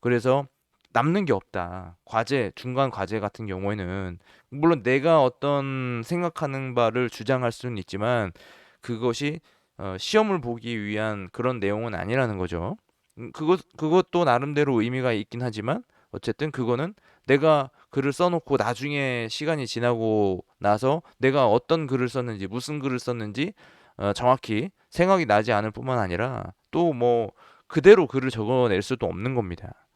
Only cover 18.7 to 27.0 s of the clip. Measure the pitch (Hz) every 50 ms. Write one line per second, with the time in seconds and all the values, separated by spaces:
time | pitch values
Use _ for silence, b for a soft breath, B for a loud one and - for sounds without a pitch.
18.7 | 120 - 127 147 147 143 139 131 123 120 117 113 - - 151 151 165 151 131 113
19.7 | - 113 117 120 123 113 113 110 110 107 104 98 95 90 - _ _ _ - 101
20.7 | 104 107 123 131 143 165 b b b b - 131 135 143 135 117 104 120 - _
21.7 | 156 165 156 135 127 127 123 123 - 135 123 123 113 101 95 95 95 123 127 -
22.7 | 151 151 135 139 127 123 - - 123 120 110 107 104 113 143 190 214 b b b
23.7 | b b b b b - - 101 101 - 123 123 127 - - - 110 104 131 196
24.7 | _ _ _ _ - - 170 185 196 185 165 120 104 104 110 110 117 104 104 110
25.7 | 107 - 123 131 131 123 107 92 87 87 110 127 131 113 - - 95 _ _ _
26.7 | - 156 175 160 151 120